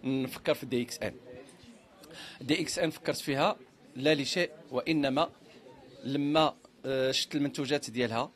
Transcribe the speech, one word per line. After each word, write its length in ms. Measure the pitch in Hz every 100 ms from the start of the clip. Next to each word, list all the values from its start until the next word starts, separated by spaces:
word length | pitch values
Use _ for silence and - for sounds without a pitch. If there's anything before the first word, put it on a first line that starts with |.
نفكر 500 | 135 135 127 - -
في 120 | 147 131
دي 160 | 123
إكس 160 | 120 -
إن. 160 | 107 - - - - - - - - - - - - -
دي 200 | 131 165
إكس 180 | 156 -
إن 120 | 160
فكرت 260 | - - 147
فيها 400 | - 139 175 - - - - 127
لا 180 | 143
لشيء، 360 | 151 131 185 175 - -
وإنما 600 | 123 135 160 139 135 165 - - - - - - -
لما، 500 | 123 139 143 156 156 - - - 131
آه، 240 | 135 131
شفت 240 | 131 -
المنتوجات 560 | 151 143 - 135 147 -
ديالها 400 | 113 120 113 135